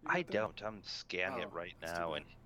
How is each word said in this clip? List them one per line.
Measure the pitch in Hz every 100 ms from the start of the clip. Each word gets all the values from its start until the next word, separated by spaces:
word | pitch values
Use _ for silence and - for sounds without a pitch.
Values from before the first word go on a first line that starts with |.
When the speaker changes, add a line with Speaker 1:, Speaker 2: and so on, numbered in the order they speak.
Speaker 1:
You | -
Speaker 2:
I | 180
Speaker 1:
got | 160
that? |
Speaker 2:
don't. | 104 107 -
I'm | 104 107
scanning | - - - 90 92 87
Speaker 1:
Oh, | 87
Speaker 2:
it |
right | 85 87 87
Speaker 1:
that's | 80
too | 85
Speaker 2:
now, | 85
Speaker 1:
bad. | 76
Speaker 2:
and | - -